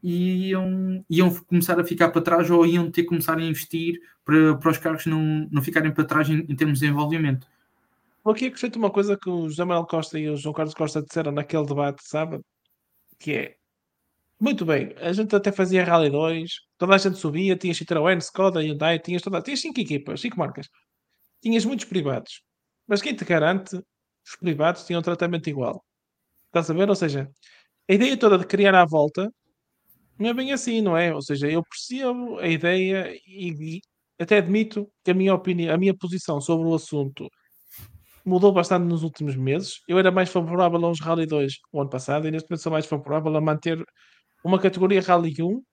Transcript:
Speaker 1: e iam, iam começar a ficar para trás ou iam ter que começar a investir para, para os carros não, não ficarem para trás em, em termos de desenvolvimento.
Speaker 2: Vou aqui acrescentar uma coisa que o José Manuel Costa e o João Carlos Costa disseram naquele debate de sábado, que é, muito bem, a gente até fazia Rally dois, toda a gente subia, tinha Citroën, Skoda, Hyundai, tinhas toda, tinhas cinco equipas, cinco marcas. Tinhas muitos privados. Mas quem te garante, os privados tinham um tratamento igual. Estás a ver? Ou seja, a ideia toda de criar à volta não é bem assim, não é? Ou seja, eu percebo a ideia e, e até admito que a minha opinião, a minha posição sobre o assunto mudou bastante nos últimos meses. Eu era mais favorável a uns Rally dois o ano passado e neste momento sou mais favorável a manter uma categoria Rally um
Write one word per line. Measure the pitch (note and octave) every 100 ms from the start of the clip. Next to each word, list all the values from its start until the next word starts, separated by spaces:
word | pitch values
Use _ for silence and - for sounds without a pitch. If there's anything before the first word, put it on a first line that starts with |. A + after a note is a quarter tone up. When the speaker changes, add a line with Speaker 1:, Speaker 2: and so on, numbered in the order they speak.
Speaker 1:
e | F3+ F3 F3+ F#3 F#3+
iam, | F#3+ F#3 F#3 F#3+ F#3 -
iam | D#3+ F3+ F3 -
começar | F3 E3+ E3+
a |
ficar | E3+ E3 E3+
para | E3+
trás | E3+ E3+ E3+
ou | E3+ E3+
iam | E3+ E3+
ter | E3+
que | E3+
começar | E3+ - D#3+
a |
investir | E3 D#3 - E3 E3 E3+ - _ -
para, | D#3 D#3 C#3+
para | E3
os | D#3+
carros | D#3+ D#3 -
não, | D#3+ D#3 D#3 D3+
não | D3
ficarem | C#3 - D#3
para | D#3 D3+
trás | D#3 D3+
em, | D#3
em | D#3+ C#3
termos | D#3 C#3
de | D3
desenvolvimento. | C#3+ D3+ E3 D3+ C3 - _ _ _ _ _ _ _
Speaker 2:
Vou | G#3+
aqui | G#3+ B3+
acrescentar | B3+ B3 A3+
uma | G#3
coisa | G3+ G3+ G3
que | -
o | F3 D#3+
José | D3+
Manuel | F3 F3 E3
Costa | E3 D#3 D#3
e | D3+
o | D3
João | D3
Carlos | D3 D#3 -
Costa | D#3 D#3
disseram | D3+ - D3+
naquele | C#3+ D3 E3 D3
debate | C#3+ C#3+ C#3
de | -
sábado, | D3+ D#3+ D#3+ - _ _ _ _ _ _ _
que | -
é, | C#3+ C#3 _ _ _ _ _ _ _ _ _
muito | A#3 A3 E3
bem, | D3 - -
a | E3+
gente | F#3+ G#3+ G#3
até | G3+
fazia | G3 F#3 F#3
Rally | F3 E3+ D#3
dois, | C#3+ D#3+ E3 E3 - _ _
toda | F3 G3
a |
gente | G3 F3+
subia, | D#3+ D3+ F#3+ F#3
tinha | F#3
Citroën, | E3+ D#3+ E3+ D#3+ F#3
Skoda, | D#3 - F#3+ E3+
Hyundai, | D#3 D3 D#3 E3
tinhas | E3 F3
toda, | G3 F#3
tinhas | G#3 C#4
cinco | E4 C4
equipas, | E3+ D3 - -
cinco | B3 F#3
marcas. | D#3 - C#3+ _ _ _ _ _ _ _
Tinhas | A3+ A3+ G#3
muitos | C4 -
privados. | F3+ C#3+ B2 - - _ _ _ _ _
Mas | G3+
quem | D4 B3+
te | F3
garante, | E3+ D3+ F#3+ F#3+ F3+ - _ _ _ -
os | -
privados | F3 D3 D#3 F3 -
tinham | E3+
um |
tratamento | E3 E3+ F3 E3+ D#3+
igual. | C#3 A#2+ F#3+ _ _ _ _ _ _ _
Estás | E3+ D#3+
a |
ver? | E3 G3+
Ou | G3
seja, | E3 C#3 C#3 _ _ _ _ _ _
a |
ideia | G3 B3+ C4+
toda | A3+ F#3+
de | F#3
criar | G3 G3 F#3+
à | F3
volta | D#3 D3+ D3 G3+ - _ _ _ _ _ _ _ _
não | A3
é |
bem | A#3+ C4
assim, | C#4 C4 A3+
não | G#3 E3
é? | E3+
Ou | D3+
seja, | C#3 C#3+ C#3+
eu | D#3+
percebo | E3+ - - B3+ C4 B3 B3 -
a | F3
ideia | D#3+ E3+ F#3 F#3 F#3+ F3+ F#3 _
e, | F#3+ F3+ D#3 D#3 E3
e | _ _ _ _
até | E3+ G#3
admito | E3+ G3+ A3 G#3 G3+ _
que | -
a | F#3
minha | F#3+
opinião, | F#3 F#3 F3 E3+
a | D#3+
minha | F#3+ F#3+
posição | F3+ F3+ - D3
sobre | C#3 E3 E3
o | D#3+
assunto | - D3 C#3 C3+ - _ _ _ _ - - - _ _ -
mudou | F#3 G3+
bastante | F#3+ E3+ F3+ F3
nos | E3+
últimos | D#3+ - D3+ C3
meses. | C3 D3 F#3+ - -
Eu | F3
era | F#3
mais | F3+ F3+
favorável | F3+ E3 F3 F3+ E3+ E3+
a |
uns | E3
Rally | D3+ E3+ D#3+
dois | D3+ C#3 C#3 _
o | D3+
ano | C#3
passado | C3 C3 C#3+ D#3
e |
neste | D#3 D#3
momento | E3+
sou | -
mais | D#3+ D#3
favorável | D3 C3+ D#3 D#3 D#3
a |
manter | D#3 D3+ - D#3+ E3 _ _ _ _ _
uma | E3 F#3+
categoria | F#3+ F#3 F#3 G3
Rally | F#3 F3 E3+ D3
um | E3+ A3+ -